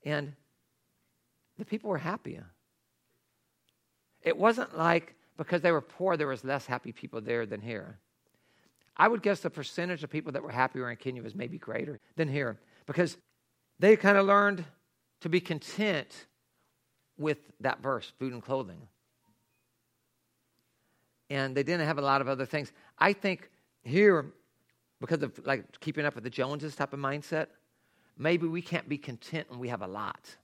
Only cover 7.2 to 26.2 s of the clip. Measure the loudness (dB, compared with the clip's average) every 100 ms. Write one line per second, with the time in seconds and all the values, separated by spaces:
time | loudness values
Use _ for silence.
7.2 | -4 -4 -2 -6 -8 -8 -10 -18 _ _
8.2 | _ _ _ _ _ _ _ 4 4 4
9.2 | 2 0 -2 -6 -8 -6 -4 -4 -6 -6
10.2 | -6 -8 -6 0 0 0 -8 -6 -8 -8
11.2 | -10 -8 -8 -10 -6 -6 -6 -8 _ -2
12.2 | -2 0 -2 -6 _ _ -6 2 2 0
13.2 | _ _ _ _ _ _ 8 8 8 6
14.2 | 8 6 6 2 -8 _ _ _ _ _
15.2 | 0 0 0 -8 -6 -2 0 0 -4 -16
16.2 | -20 _ _ _ _ _ _ _ _ -6
17.2 | -2 -2 -6 -6 -4 -2 -2 -4 -6 -8
18.2 | -8 -8 -4 -4 -4 -12 -20 _ _ _
19.2 | _ _ _ _ _ _ _ _ _ _
20.2 | _ _ _ _ _ _ _ _ _ _
21.2 | _ -4 0 0 2 2 0 0 2 2
22.2 | 2 -2 -2 -4 -6 _ -20 2 4 4
23.2 | -2 -4 -8 _ _ _ -2 6 8 6
24.2 | 0 -14 _ _ _ _ _ _ -2 -2
25.2 | -2 -6 -4 -4 -4 -10 -6 -2 -2 -2